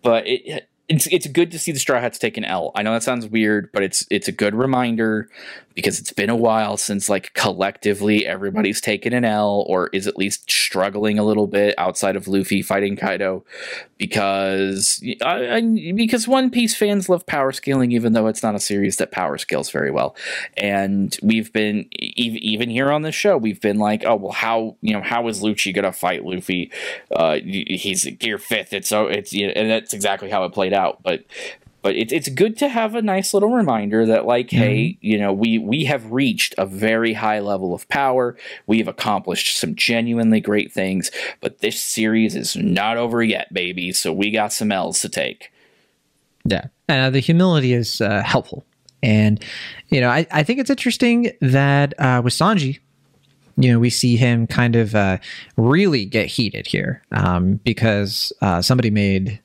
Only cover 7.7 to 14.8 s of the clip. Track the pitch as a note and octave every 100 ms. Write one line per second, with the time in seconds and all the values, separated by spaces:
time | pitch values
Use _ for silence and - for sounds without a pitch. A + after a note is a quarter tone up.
7.7 | - G#2 G2+ G#2 G#2+ - F#2+ G2 G2 G2+
8.7 | G#2+ - G#2+ A#2+ B2 A#2+ G#2+ G#2 G2+ -
9.7 | F#2 F2 F#2+ G2 - G2 - - - -
10.7 | F#2+ F#2+ G2+ G#2+ G#2 G#2 G#2+ G#2 G2+ G#2
11.7 | - F#2 F2 G2+ F#2+ F#2+ G2 F#2+ G2 F#2
12.7 | G2+ G2+ G2 - F#2+ G2 F#2+ _ - -
13.7 | - - _ G2 G#2+ G2 G2 G2 G2 G2
14.7 | G2